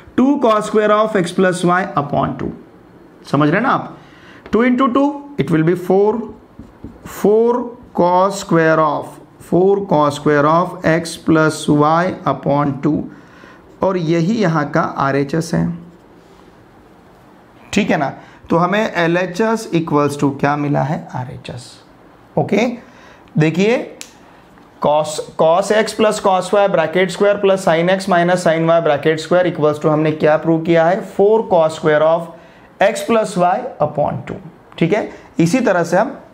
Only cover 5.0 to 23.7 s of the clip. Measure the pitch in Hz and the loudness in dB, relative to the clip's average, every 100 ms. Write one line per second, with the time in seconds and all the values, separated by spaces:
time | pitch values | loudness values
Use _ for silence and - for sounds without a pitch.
5 | 277 294 - - 156 160 160 180 - 190 | 0 -2 -14 -6 -2 0 0 -2 0 2
6 | 208 226 - - - - - - - - | 2 0 -8 -14 -20 -20 -20 -20 -20 -20
7 | - - 190 214 233 247 277 - - - | -18 -2 2 4 2 0 -4 -12 -12 -2
8 | 175 180 190 196 - 165 160 156 156 143 | 2 2 2 -2 0 2 4 2 0 -2
9 | - - - - - 170 190 202 196 151 | -8 -16 -20 -20 -2 2 2 2 0 0
10 | 147 143 151 147 147 165 175 - 180 160 | 0 0 0 2 4 2 0 -4 -2 0
11 | 170 - - 160 156 156 - 147 147 165 | -2 -8 0 2 2 0 0 2 4 2
12 | 185 - - 139 - 143 143 139 160 151 | 0 -4 -4 -4 -2 0 0 -2 -2 -2
13 | - - - - - - - - 185 190 | -6 -14 -20 -20 -20 -20 -20 -4 -4 -2
14 | 160 170 165 226 190 160 143 165 - - | -2 0 0 0 0 0 -2 -2 -4 -4
15 | 139 135 143 160 160 170 170 170 - - | -2 -2 -2 -4 -4 -2 -4 -6 -14 -20
16 | - - - - - - - - - - | -20 -20 -20 -20 -20 -20 -20 -20 -20 -20
17 | - - - - - - - - 214 185 | -20 -20 -20 -20 -20 -20 -6 -4 0 -2
18 | 135 - - - - 165 180 202 220 - | -2 -8 -20 -20 -4 0 0 0 -2 -2
19 | 165 175 185 175 220 220 - 170 165 147 | 0 0 -2 -2 -2 -2 -2 -4 -2 0
20 | 143 143 143 143 143 147 143 143 139 170 | 0 0 -2 -2 -2 -2 -2 -2 -2 -4
21 | 170 135 127 123 - 123 - - - - | -8 -10 -10 -12 -16 -16 -18 -20 -20 -20
22 | - - - - 139 - 247 247 - - | -20 -20 -8 -4 -2 0 -2 -4 -14 -20
23 | - - - 156 156 165 202 | -20 -20 -8 0 0 2 2